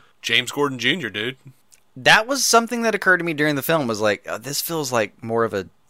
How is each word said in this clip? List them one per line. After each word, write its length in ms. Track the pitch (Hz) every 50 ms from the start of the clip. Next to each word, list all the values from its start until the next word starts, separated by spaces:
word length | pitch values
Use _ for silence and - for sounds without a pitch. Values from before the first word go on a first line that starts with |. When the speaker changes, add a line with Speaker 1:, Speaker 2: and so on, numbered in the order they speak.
| _ _ _ _
Speaker 1:
James 300 | - - 117 123 123 -
Gordon 280 | - 143 143 139 131 117
Junior, 300 | 113 127 170 185 131 104
dude. 260 | 92 104 110 131 131 _ _ 131 - _ _ _ _ _ _ _ _
Speaker 2:
That 300 | 127 123 147 170 208 220
was 180 | 247 277 165 -
something 380 | - 233 233 233 226 247 233
that 120 | 226 220 208
occurred 240 | 185 - 190 180 170
to 60 | 170
me 80 | 170 151
during 200 | 143 151 151 147
the 80 | 135
film, 240 | - - 165 156 135
was 140 | 117 110 101
like, 240 | 110 104 101 - - 80
"Oh, 80 | 87
this 240 | 107 117 135 143 -
feels 320 | - - 170 156 143 123
like 300 | 127 113 104 95 _ -
more 220 | 113 113 113 117 113
of 100 | 107 104
a, 140 | 98 87 - _ _ _